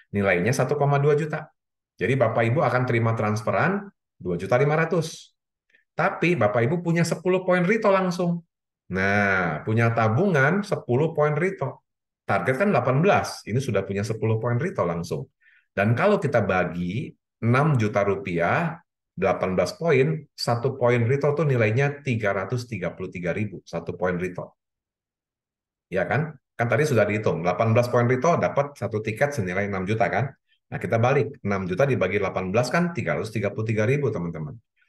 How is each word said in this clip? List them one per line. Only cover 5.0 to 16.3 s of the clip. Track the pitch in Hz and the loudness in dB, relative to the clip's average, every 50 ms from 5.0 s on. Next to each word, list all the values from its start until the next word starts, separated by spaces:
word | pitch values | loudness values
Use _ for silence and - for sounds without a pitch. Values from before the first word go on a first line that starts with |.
| - - - - - _ _ _ _ _ _ _ _ _ _ _ _ _ _ | -2 -4 -10 -16 -20 _ _ _ _ _ _ _ _ _ _ _ _ _ _
Tapi | - 170 196 - - 165 170 175 | -2 -2 -2 0 0 0 0 2
Bapak | 127 104 - - 120 113 | 2 2 2 2 2 2
Ibu | 123 175 175 | 2 0 0
punya | 170 170 165 175 165 | 0 0 2 2 2
sepuluh | - 180 - - 180 185 180 185 | 0 -2 -2 0 0 0 2 2
poin | 185 180 180 | 2 2 2
reto | 175 180 226 226 220 202 196 | 4 2 2 2 4 4 4
langsung. | 190 190 180 175 180 175 175 175 170 - _ _ _ _ _ _ _ _ - | 4 2 0 0 0 0 0 -2 -2 -6 _ _ _ _ _ _ _ _ -6
Nah, | 90 95 95 98 101 104 101 98 95 92 90 85 76 76 | -2 0 0 2 2 2 4 2 2 2 0 -2 -4 -4
punya | - 110 110 117 117 117 113 | -4 -2 2 2 2 2 2
tabungan | 120 113 107 107 143 196 202 170 135 135 147 180 202 202 | 2 2 2 2 2 2 2 4 4 4 4 2 0 -2
sepuluh | - 151 - - - 120 131 160 156 - | -2 -4 -4 -2 0 0 0 0 0 0
poin | 147 147 151 147 | 0 0 0 0
reto. | 151 175 190 - - 139 - - - _ _ _ _ _ _ _ _ _ | 0 -2 -2 -2 -4 -8 -8 -8 -14 _ _ _ _ _ _ _ _ _
Target | - 101 95 - - - - | -2 -2 0 0 0 0 2
kan | 202 208 175 | 2 2 2
delapan | 123 117 131 127 143 | 2 2 2 2 4
belas, | 175 202 160 101 90 - - - - | 4 4 4 4 2 -2 -8 -12 -8
ini | - 101 135 | -2 -2 -2
sudah | 131 - 101 98 95 | -2 0 -2 -2 -2
punya | - 98 101 | -2 -4 -4
sepuluh | 101 110 110 - 107 110 110 110 | -2 -4 -4 -2 0 0 0 0
poin | - 120 120 120 | 0 0 -2 0
reto | - - - - | -2 -2 -2 -2
langsung. | 92 85 82 85 85 - 80 69 69 - _ _ _ _ _ _ _ _ | -2 -2 -2 -4 -4 -6 -6 -6 -6 -12 _ _ _ _ _ _ _ _
Dan | _ - 104 110 117 | _ 0 2 2 2
kalau | 117 175 208 202 190 | 4 4 2 2 2
kita | - 135 | 0 0